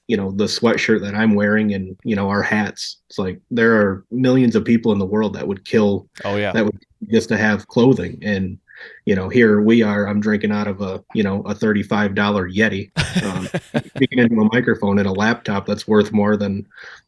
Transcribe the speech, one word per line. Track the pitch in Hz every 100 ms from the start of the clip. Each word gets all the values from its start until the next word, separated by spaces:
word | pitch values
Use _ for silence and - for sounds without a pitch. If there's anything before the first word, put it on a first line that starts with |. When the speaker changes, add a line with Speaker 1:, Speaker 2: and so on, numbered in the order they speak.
| -
Speaker 1:
you | 107
know, | 98
the | 98
sweatshirt | 107 - 120 110 - 107
that | 101
I'm | 104 113
wearing | 101 104 107 107
and, | 98 92 95
you | 120 104
know, | 98
our | 101
hats, | 92 107 101 - - - _
it's | -
like, | 92 - _
there | 120 113 110
are | 101 95 -
millions | 123 127 127 120 107
of |
people | 110 117 117
in | 101
the |
world | 95 107 107
that | - -
would | 98 -
kill, | 113 104 95 - -
Speaker 2:
Oh, | 104 101
yeah. | 104
Speaker 1:
that | 113
would | 104 101 _ _ 104
just | 110 -
to | 107
have | 107 101 -
clothing. | 120 123 107 90 -
And, | 104 98 92 95 _ - - -
you | -
know, | 95 95
here | 123 113 104
we | 107 117
are, | 107 104 104
I'm | 104
drinking | 107 104 107
out | 104 104
of | 95
a, | 98 95 -
you | 113
know, | 98 98
a | 98
thirty-five | 104 110 104 98 104 101
dollar | 101 104 104 92
Yeti, | 92 110 95 98 - - 185
um, | 101 180 -
Speaker 2:
<laughs> | 175 - 147 -
Speaker 1:
speaking | - 131 127
into | 117 113
a | 107
microphone | 120 127 107 101 101
and | 98
a |
laptop | 95 107 120 - 101 98
that's | 104 -
worth | 107 104
more | 104 101 104
than, | 101 98 - - - -